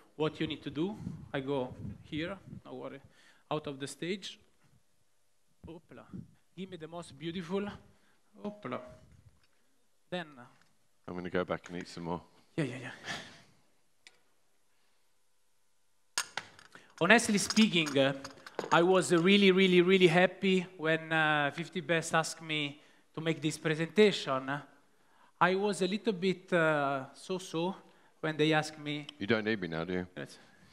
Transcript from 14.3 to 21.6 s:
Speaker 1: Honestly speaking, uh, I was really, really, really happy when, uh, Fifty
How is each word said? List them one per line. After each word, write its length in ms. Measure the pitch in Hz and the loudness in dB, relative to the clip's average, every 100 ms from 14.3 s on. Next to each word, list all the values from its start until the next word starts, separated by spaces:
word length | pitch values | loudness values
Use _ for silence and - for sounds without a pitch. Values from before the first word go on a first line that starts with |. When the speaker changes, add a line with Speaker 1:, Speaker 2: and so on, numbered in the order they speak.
| _ _ _ _ _ _ _ _ _ _ _ _ _ _ _ _ _ _ - - - - - - - - - | _ _ _ _ _ _ _ _ _ _ _ _ _ _ _ _ _ _ -8 -8 -8 -14 -20 -20 -20 -14 0
Speaker 1:
Honestly 380 | 170 233 233 202 | 6 6 6 0
speaking, 580 | - 214 220 165 151 139 | 2 4 4 4 2 2
uh, 180 | 135 139 - - - - - | 2 0 -8 -18 -16 -8 2
I 100 | 160 | 4
was 320 | 175 185 147 | 6 4 4
really, 380 | 175 175 202 202 | 4 6 6 8
really, 300 | 185 190 180 | 6 6 6
really 260 | 175 190 175 | 6 8 6
happy 580 | 170 185 - 196 185 180 - | 6 4 2 2 2 0 -4
when, 360 | 156 160 160 | -2 -2 0
uh, 380 | 160 156 151 143 | 2 4 4 2
Fifty 280 | 151 | -2